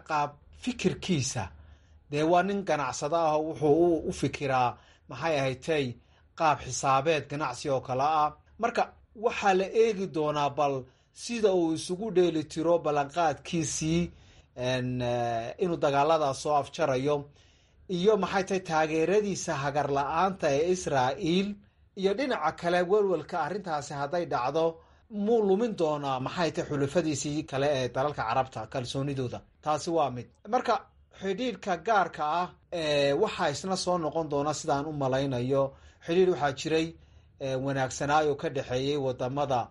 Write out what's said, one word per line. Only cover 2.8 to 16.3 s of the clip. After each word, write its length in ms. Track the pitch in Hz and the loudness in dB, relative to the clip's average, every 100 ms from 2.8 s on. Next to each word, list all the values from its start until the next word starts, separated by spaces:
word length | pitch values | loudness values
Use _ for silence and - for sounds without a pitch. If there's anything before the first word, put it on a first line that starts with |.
| 131 - 147 165 | -2 -4 -2 0
ah 200 | 160 151 | 2 0
oo 80 | |
wuxuu 320 | 156 139 151 156 175 | -2 0 4 6 6
u, 240 | 160 - | 2 -2
u 20 | |
fikiraa, 680 | - 139 - 143 131 123 110 - _ - | -4 -4 -2 -2 2 0 -2 -12 _ -16
maxay 280 | 127 165 147 | -6 -2 0
ahayd 220 | 135 127 | 0 -4
tay, 220 | 165 156 127 113 - _ _ - | -2 0 -2 -6 -16 _ _ 0
qaab 200 | 165 131 | 2 2
xisaabeed 640 | 127 123 143 135 147 156 - | -2 -2 2 2 4 0 -2
ganacsi 400 | 147 143 120 151 | -4 -4 -4 -2
oo 120 | 131 | -2
kale 220 | 127 127 | -2 0
ah. 280 | 143 156 151 - _ - | 2 2 0 -2 _ -6
Marka 240 | 233 226 - - _ 220 | -2 -2 -4 -6 _ -4
waxaa 380 | 220 - 214 | -2 0 2
la 120 | 185 190 | 2 2
eegi 360 | 226 226 190 185 | 4 2 2 -4
doonaa 420 | 147 151 147 143 | -2 0 0 0
bal 340 | 131 143 135 123 _ _ | 2 0 0 -6 _ _
sida 400 | - - 233 208 | -16 -8 0 2
uu 200 | 185 165 | 4 2
isugu 380 | 160 - 180 220 | 0 -4 -6 -2
dheeli 320 | 180 175 156 | 2 2 2
tiro 360 | 156 160 160 170 | -4 -2 2 2
ballanqaadkiisii, 1300 | 156 147 139 175 165 135 - 170 143 - 156 165 170 - - - _ 123 | 2 0 0 0 0 0 -4 -4 -2 -2 0 0 -2 -6 -20 -20 _ -6
een, 440 | 127 127 127 123 | -2 -2 -2 -2
eh, 540 | 120 120 117 117 117 - | -2 0 0 -2 -6 -4
inuu 180 | 180 160 | -2 0
dagaaladaas 640 | 147 139 151 160 143 | 2 4 4 4 2